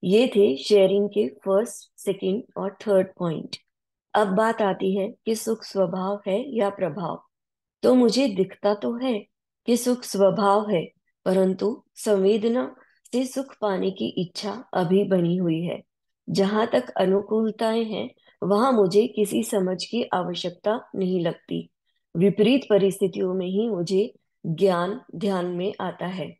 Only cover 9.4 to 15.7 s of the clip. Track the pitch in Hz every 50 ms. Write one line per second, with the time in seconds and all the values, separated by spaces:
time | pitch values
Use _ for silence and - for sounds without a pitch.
9.4 | _ _ _ _ _ - 240 233 240 247 247 240 - - - 196 196 196 175 196
10.4 | 208 202 196 208 214 208 214 165 156 - _ _ _ _ _ _ _ 180 190 190
11.4 | 190 190 190 190 190 202 240 - _ _ _ - - 226 208 196 190 196 214 226
12.4 | 208 233 233 247 262 - - _ _ _ _ _ _ - - 240 269 254 - 269
13.4 | 277 277 - _ - 208 196 185 185 190 190 190 220 220 - - 185 170 _ -
14.4 | - 208 196 226 262 _ - 185 185 170 185 196 202 - 190 185 175 170 170 185
15.4 | 185 170 160 160 170 170